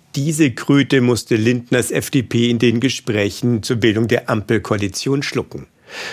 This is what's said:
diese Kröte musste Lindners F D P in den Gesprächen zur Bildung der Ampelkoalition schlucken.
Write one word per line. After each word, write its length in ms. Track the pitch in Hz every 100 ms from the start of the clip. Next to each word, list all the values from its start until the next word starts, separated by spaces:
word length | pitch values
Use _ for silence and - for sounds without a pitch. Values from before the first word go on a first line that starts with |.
| _
diese 380 | 143 151 151 143
Kröte 480 | - - 143 - 135
musste 340 | 123 113 -
Lindners 560 | 113 113 123 - 123 113
F 200 | 139 -
D 120 | 139
P 280 | 113 117 120
in 100 | 117
den 180 | 120 113
Gesprächen 840 | 131 - - 104 101 - 123 113
zur 140 | - 120
Bildung 280 | 113 107 117
der 240 | 120 -
Ampelkoalition 920 | 110 101 110 - 107 101 - 131 143
schlucken. 420 | - 123 - 69 - _ - - -